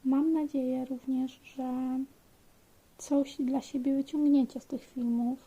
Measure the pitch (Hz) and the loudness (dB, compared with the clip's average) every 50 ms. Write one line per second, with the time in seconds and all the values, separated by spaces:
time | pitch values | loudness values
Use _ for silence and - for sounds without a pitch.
0 | - 262 262 277 302 320 320 311 302 294 - 277 254 254 254 254 254 254 269 247 | 2 2 2 4 4 2 2 0 0 0 -2 -2 0 0 -2 -2 -4 -6 -8 -8
1 | - 262 262 254 262 254 - - - - - 269 254 254 254 254 262 254 254 262 | -4 -2 -2 -2 -2 -4 -6 -14 -20 -16 -10 -8 -6 -4 -4 -2 -2 -2 -2 -4
2 | 269 269 - - _ - - _ _ - _ _ _ _ _ - _ _ _ - | -4 -6 -10 -20 _ -20 -20 _ _ -20 _ _ _ _ _ -20 _ _ _ -20
3 | - - 285 277 277 277 - - 277 247 269 269 - - - 269 247 277 269 269 | -4 0 2 2 2 0 -2 -4 -2 -2 -2 -2 -4 -4 -6 -2 0 0 0 0
4 | 277 - - 294 294 294 285 277 254 233 - 247 - - - 247 - - - 262 | -2 -2 -2 2 4 6 6 6 4 2 -2 -12 -10 -8 -10 -10 -10 -10 -8 -4
5 | 240 233 233 233 240 240 262 269 - | -2 0 0 0 0 -2 -4 -6 -10